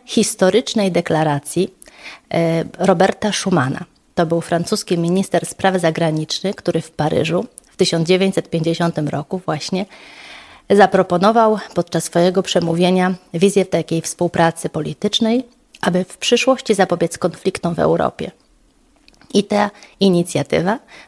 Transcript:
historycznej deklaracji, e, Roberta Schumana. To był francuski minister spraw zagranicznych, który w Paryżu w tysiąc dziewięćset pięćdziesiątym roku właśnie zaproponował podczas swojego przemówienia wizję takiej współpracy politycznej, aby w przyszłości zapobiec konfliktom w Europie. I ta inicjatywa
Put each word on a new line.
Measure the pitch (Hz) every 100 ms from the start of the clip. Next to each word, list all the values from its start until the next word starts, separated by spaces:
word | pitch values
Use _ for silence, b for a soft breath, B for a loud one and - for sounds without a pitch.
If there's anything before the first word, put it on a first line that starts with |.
historycznej | - - 208 - 185 202 254 226 196
deklaracji, | 175 175 160 156 147 - - 185 - B B B B -
e, | - 165 165 - -
Roberta | 190 180 190 - 208
Schumana. | 190 196 175 131 - - _ _
To | - 165
był | 165
francuski | 160 170 170 214 - 170
minister | 170 185 196 175 -
spraw | - 196 185
zagranicznych, | 170 165 165 156 156 - 190 208
który | - 165
w | -
Paryżu | - 151 - 165 170 233 - _
w | -
tysiąc | 180 170 165
dziewięćset | 185 190 190 -
pięćdziesiątym | 165 160 170 170 160 151
roku | 131 151 185 -
właśnie | 151 - - - B B B B B B B -
zaproponował | 202 190 190 185 175 196 226 220 214 B
podczas | - 170 165
swojego | - 175 175 185
przemówienia | 180 180 170 165 180 185 185 180 _
wizję | 170 196 196
takiej | 185 170 160 165
współpracy | - - 175 175 165 - 175
politycznej, | 160 156 151 196 - 220 240 254 _ _ -
aby | - 180
w | 190 -
przyszłości | - 240 - 254 -
zapobiec | 196 185 175 170 -
konfliktom | 180 - 180 - 175
w | 170
Europie. | 160 170 143 - - - _ _ _ _ _ _ _ _ _
I | 196
ta | 196 208 208 B B B
inicjatywa | 196 175 170 143 143 160 175 233 _ B